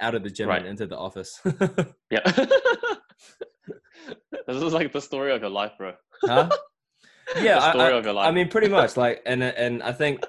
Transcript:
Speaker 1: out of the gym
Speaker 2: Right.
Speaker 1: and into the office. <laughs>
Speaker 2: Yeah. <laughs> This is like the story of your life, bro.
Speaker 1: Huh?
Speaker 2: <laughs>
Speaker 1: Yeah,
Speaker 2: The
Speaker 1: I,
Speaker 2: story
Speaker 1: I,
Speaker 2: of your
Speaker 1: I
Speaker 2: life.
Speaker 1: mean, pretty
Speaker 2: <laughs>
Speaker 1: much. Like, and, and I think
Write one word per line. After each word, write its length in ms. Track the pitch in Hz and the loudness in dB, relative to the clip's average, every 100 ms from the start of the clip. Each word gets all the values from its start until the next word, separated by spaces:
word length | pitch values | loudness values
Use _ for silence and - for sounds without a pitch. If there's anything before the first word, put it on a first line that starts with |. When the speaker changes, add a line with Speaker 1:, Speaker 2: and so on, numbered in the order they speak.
Speaker 1:
out 140 | 113 | -4
of 80 | 117 | -4
the 80 | 101 | -4
gym 180 | 98 104 | -6 -2
Speaker 2:
Right. 100 | 90 | -2
Speaker 1:
and 80 | 90 | -4
into 180 | 101 101 | -8 -10
the 100 | 82 | -10
office. 440 | 95 98 92 - | -10 -12 -14 -8
<laughs> 680 | 190 - 196 - 156 _ - | -4 0 0 0 -4 _ -4
Speaker 2:
Yeah. 120 | - | -2
<laughs> 760 | - 185 269 523 508 480 466 415 _ _ - - - _ - - _ - 311 - _ - 466 | 0 2 4 4 4 0 -2 -6 _ _ -20 -18 -18 _ -18 -18 _ -20 -20 -20 _ -12 -8
This 100 | 127 | -4
is 100 | 165 | -2
like 200 | 160 151 | 0 -2
the 80 | 147 | -6
story 320 | - 139 139 | -8 -4 -2
of 80 | 127 | -2
your 100 | 104 | -2
life, 220 | 98 104 - | -4 -6 -8
bro. 160 | 95 90 _ - | -14 -14 _ -4
Speaker 1:
Huh? 260 | 392 127 165 | 2 4 4
Speaker 2:
<laughs> 40 | 587 - _ _ _ _ _ - 508 | 0 -4 _ _ _ _ _ -8 0
Speaker 1:
Yeah, 180 | 226 | 4
Speaker 2:
The 60 | 165 | 6
Speaker 1:
I, 80 | 135 | 4
Speaker 2:
story 140 | 131 127 | 4 4
Speaker 1:
I, 40 | 123 | 4
Speaker 2:
of 60 | |
your 80 | 110 | 0
Speaker 1:
I 120 | 101 123 | 2 2
Speaker 2:
life. 80 | |
Speaker 1:
mean, 140 | 175 175 | 2 2
pretty 200 | 220 214 | 2 2
Speaker 2:
<laughs> 100 | 196 | 2
Speaker 1:
much. 180 | 120 - | 0 0
Like, 260 | 123 117 | 0 0
and, 180 | - 127 | -2 -2
and 400 | 127 - 120 120 | -2 -2 -2 -4
I 100 | 110 | -6
think 320 | 127 147 135 | -4 -2 -4